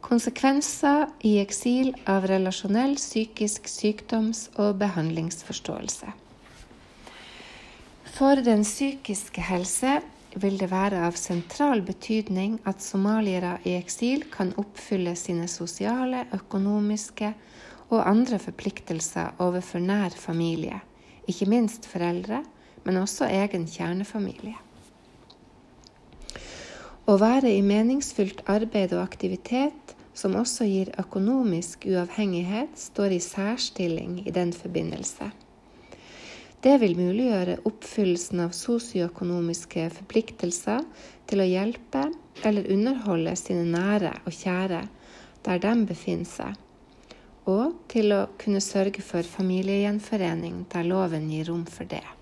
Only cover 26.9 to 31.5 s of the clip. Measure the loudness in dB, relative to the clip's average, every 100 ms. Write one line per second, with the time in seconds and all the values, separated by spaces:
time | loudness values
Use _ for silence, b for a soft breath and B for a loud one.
26.9 | B 6 6 8 6 6 4 4 4 4
27.9 | 2 -2 -2 -2 -2 0 0 2 0 0
28.9 | 0 -2 -4 -4 -4 -2 0 0 -2 -20
29.9 | -20 B -4 -2 0 0 0 2 2 0
30.9 | -4 -6 0 2 4 4